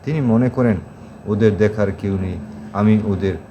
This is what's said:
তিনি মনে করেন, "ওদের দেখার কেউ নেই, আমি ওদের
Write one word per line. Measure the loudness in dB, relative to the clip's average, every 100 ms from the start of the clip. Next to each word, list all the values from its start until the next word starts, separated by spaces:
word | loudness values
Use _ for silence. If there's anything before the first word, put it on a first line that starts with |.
তিনি | -4 -2
মনে | 2 4 2
করেন, | 2 2 0 -4 -18 -20 -14 -4
"ওদের | 2 2 4
দেখার | 0 2 -2
কেউ | -2 -4 -2
নেই, | -4 -8 -12 -14 -8
আমি | 0 2 2 2
ওদের | -2 -2 -4 -10